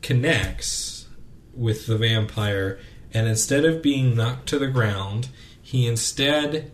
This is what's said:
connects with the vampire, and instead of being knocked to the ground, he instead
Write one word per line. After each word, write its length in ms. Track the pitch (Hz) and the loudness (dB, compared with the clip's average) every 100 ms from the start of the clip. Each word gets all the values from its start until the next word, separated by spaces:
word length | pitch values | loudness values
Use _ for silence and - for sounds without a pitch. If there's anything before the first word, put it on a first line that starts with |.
connects 1040 | - 127 143 131 95 - - - - - - - - - - | 2 2 4 2 0 -4 -4 -6 -6 -12 -16 -18 -18 -20 -18
with 320 | - 117 110 - | -4 -2 -2 0
the 100 | 110 | 2
vampire, 800 | 113 110 107 - 104 101 95 - - - - | 4 2 0 -2 -2 0 -2 -6 -14 -18 -4
and 140 | 113 110 | 0 2
instead 360 | 110 - 139 | 2 2 4
of 160 | 160 160 | 4 4
being 320 | 143 135 131 113 | 2 4 2 4
knocked 320 | 113 127 - | 0 -2 -4
to 80 | 143 | -2
the 80 | 135 | 0
ground, 600 | 131 110 98 98 107 127 - - - | 2 0 0 -4 -4 -6 -10 -20 -20
he 240 | - 131 117 | -4 0 2
instead 840 | 117 - - 139 151 147 156 - | 0 -2 0 2 2 0 -4 -6